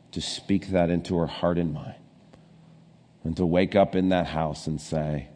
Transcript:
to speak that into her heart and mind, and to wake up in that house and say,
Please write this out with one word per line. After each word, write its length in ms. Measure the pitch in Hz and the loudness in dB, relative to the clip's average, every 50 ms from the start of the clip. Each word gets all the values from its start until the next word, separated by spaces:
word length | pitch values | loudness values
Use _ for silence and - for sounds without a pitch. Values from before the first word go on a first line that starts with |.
| - _ - | -20 _ -10
to 80 | 85 | -8
speak 460 | - - - - - - 98 92 - - | -8 -8 -8 -8 -2 -2 0 0 0 0
that 200 | 95 90 85 85 | 2 2 2 2
into 280 | 87 85 85 - 92 | 2 0 0 0 0
her 100 | 85 82 | 0 0
heart 300 | 78 - - - 87 87 | -2 -2 -2 0 0 2
and 160 | 85 85 80 73 | 2 0 -2 -4
mind, 240 | 73 - - - - - - - - - - - - - - - - - - - - - - - - _ _ _ _ - | -6 -10 -12 -14 -16 -20 -20 -20 -20 -20 -20 -20 -20 -20 -20 -20 -20 -20 -20 -20 -20 -20 -20 -20 -20 _ _ _ _ -6
and 100 | 82 78 | -4 -2
to 100 | 87 90 | 0 2
wake 300 | 82 85 90 95 92 - | 2 4 4 2 4 4
up 200 | 98 98 - - | 4 4 4 4
in 120 | 92 92 92 | 2 2 4
that 180 | 92 87 82 | 2 2 0
house 380 | 78 80 78 80 76 73 - - | 0 -2 -2 -2 -2 -4 -6 -6
and 140 | 80 78 71 | -6 -6 -6
say, 480 | - - 82 78 76 76 76 71 64 - - | -6 -4 -4 -2 -2 -2 -4 -4 -6 -10 -16